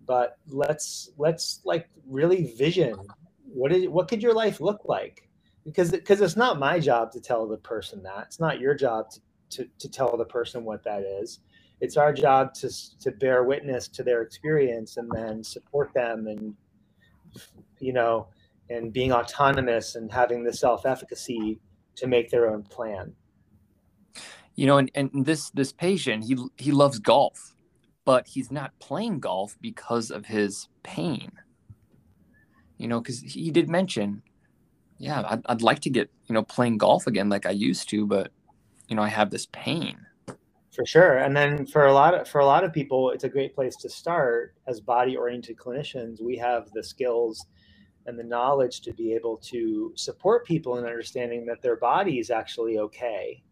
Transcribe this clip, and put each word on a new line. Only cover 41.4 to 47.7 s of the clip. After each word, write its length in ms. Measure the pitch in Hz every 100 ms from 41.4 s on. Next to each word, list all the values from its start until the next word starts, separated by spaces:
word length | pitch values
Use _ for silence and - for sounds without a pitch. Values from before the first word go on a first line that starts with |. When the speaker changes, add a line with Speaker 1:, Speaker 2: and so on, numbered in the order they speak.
| 143 143 135
Speaker 1:
for 200 | 156 139
a 60 |
lot 200 | 139 151
of, 140 | 180 -
for 120 | 147
a 60 | 139
lot 180 | 151
of 80 | 185
people, 360 | 160 139 131 131
it's 120 | 131
a 60 | 135
great 260 | 139 135 -
place 200 | 127 -
to 120 | 120
start. 640 | - 165 170 131 117 120 _ -
As 120 | 120
body-oriented 760 | - 123 127 127 120 123 117 113
clinicians, 640 | 123 127 151 135 117 113
we 160 | 117 120
have 340 | 120 117 -
the 120 | 110
skills 640 | 95 - 123 117 117 110 - _ _